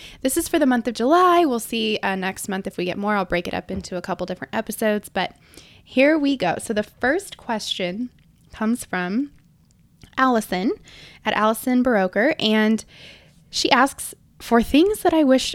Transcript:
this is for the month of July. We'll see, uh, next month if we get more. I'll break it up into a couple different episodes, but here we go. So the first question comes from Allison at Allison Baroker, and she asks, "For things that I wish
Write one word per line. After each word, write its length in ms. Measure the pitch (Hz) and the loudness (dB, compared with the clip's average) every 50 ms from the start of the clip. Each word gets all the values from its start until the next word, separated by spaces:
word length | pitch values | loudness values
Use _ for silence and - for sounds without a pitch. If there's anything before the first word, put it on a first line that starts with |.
| - - - - | -18 -20 -20 -6
this 160 | - 269 - | -4 -2 -2
is 140 | 339 320 - | -2 -2 0
for 100 | - 320 | 0 2
the 60 | 302 | 4
month 240 | 254 247 233 - 247 | 4 2 2 0 -4
of 40 | 220 | -4
July. 520 | - 226 269 330 359 370 359 349 349 349 | -2 0 2 4 4 6 6 6 4 4
We'll 160 | 277 240 233 | 2 0 -2
see, 360 | - - 233 226 220 214 214 - - | -4 -4 -4 -2 -2 -2 -2 -2 -2
uh, 120 | 196 190 | -2 -2
next 340 | 190 185 190 185 - - - | -2 -4 -6 -6 -6 -8 -6
month 180 | 190 190 - | -6 -6 -6
if 80 | 196 - | -8 -6
we 80 | - 175 | -6 -6
get 140 | 180 170 | -4 -4
more. 180 | 202 202 208 214 | -4 -2 -2 0
I'll 80 | 202 185 | 0 0
break 240 | - 185 175 175 | 0 -2 -2 -2
it 60 | 185 - | -2 -6
up 180 | 180 - - | -6 -6 -6
into 240 | 190 190 - - 190 | -10 -10 -8 -8 -10
a 60 | 175 | -10
couple 240 | - - 175 - 180 | -6 -6 -6 -6 -6
different 280 | 175 185 - - - - | -8 -8 -10 -10 -8 -6
episodes, 540 | 226 220 - 208 - 226 214 208 208 - | -6 -6 -6 -6 -2 0 0 0 -2 -4
but 260 | - - 190 180 - - _ _ _ - - - - - - | -6 -6 -4 -4 -4 -8 _ _ _ -20 -20 -20 -20 -20 -20
here 380 | _ - - 254 269 294 320 311 | _ -4 2 4 4 4 4 2
we 160 | 285 277 277 | 2 0 0
go. 200 | 254 - 170 - - | 0 -2 -2 -2 -4
So 140 | - - 220 | -4 -4 -4
the 100 | 214 214 | -4 -4
first 540 | - _ - 240 254 311 392 392 - - | -6 _ -4 -2 0 0 0 -4 -8 -18
question 720 | - - - 226 208 - - - - 185 175 185 220 247 247 _ _ _ _ _ _ _ _ | -18 -8 -6 -6 -6 -6 -8 -6 -4 -4 -6 -4 -6 -8 -10 _ _ _ _ _ _ _ _
comes 320 | - - 220 220 240 - - | -8 -4 -2 -2 -2 -2 -4
from 480 | - - 185 180 180 202 247 285 285 - - _ _ _ _ _ _ _ _ _ _ _ _ - - - | -8 -6 -4 -4 -2 -2 -2 -4 -4 -8 -20 _ _ _ _ _ _ _ _ _ _ _ _ -20 -10 -2
Allison 560 | - 262 262 247 220 214 - 190 180 190 285 427 - - - - - - - - - - | 0 2 2 2 2 0 -2 -4 -2 -2 -2 -4 -4 -8 -20 -20 -20 -20 -20 -20 -6 -4
at 100 | 214 - | -2 0
Allison 480 | - 214 220 226 - - 254 254 247 | 2 2 2 0 0 -2 0 2 2
Baroker, 540 | 247 262 233 196 190 185 - 202 233 311 330 - | 2 2 2 2 2 2 2 2 2 2 0 0
and 440 | - 220 214 220 214 220 220 214 - - - - - - - - - _ _ _ _ _ | 0 2 4 4 4 4 2 0 -2 -10 -20 -20 -20 -20 -20 -20 -20 _ _ _ _ _
she 220 | - - - - | -8 -4 2 2
asks, 420 | 269 240 269 277 - - - - - _ _ _ _ _ | 4 4 4 2 0 -8 -14 -14 -16 _ _ _ _ _
"For 240 | - - 233 233 226 | -4 2 2 2 2
things 400 | - - 285 359 415 427 - - | 4 4 4 4 4 2 0 0
that 100 | 359 330 | 2 2
I 100 | 320 294 | 4 4
wish 300 | 254 262 254 - - | 4 4 2 2 -4